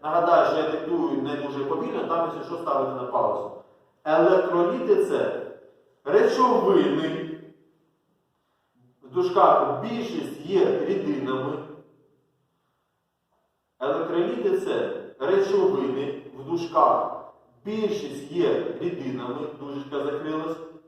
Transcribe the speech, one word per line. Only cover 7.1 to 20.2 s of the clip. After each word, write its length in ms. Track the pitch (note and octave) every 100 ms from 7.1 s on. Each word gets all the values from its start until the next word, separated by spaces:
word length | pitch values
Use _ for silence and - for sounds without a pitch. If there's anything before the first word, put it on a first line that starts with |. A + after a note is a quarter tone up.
| - - - - - _ _ _ _ _ _ _ _ _ _ _ _ _ _
в 100 | B2+
дужках 680 | F3+ F3+ - - - - -
більшість 640 | A3+ A#3+ - - - - E3
є 400 | F#3+ - - -
рідинами. 680 | G3 D3 C3+ C3 C3 B2+ D3+ - - - _ _ _ _ _ _ _ _ _ _ _ _ _ _ _ _ _ _ _
Електроліти 800 | C3+ E3 E3 E3+ - - G3+ F#3
це 320 | - - - - - -
речовини, 1000 | C#3 G3 F#3 G3 F3+ C3+ B2+ C3 C#3+ - - B2+
в 40 | C3+
дужках 720 | E3+ E3+ - B2+ - - - - - _ _ G3+
більшість 680 | A3 G#3+ - - - -
є 340 | F3 E3 - - -
рідинами, 560 | F3 - - - - D3 D3 -
дужечка 440 | C#3+ C#3 C3+ C#3+
закрилась 540 | C#3+ D3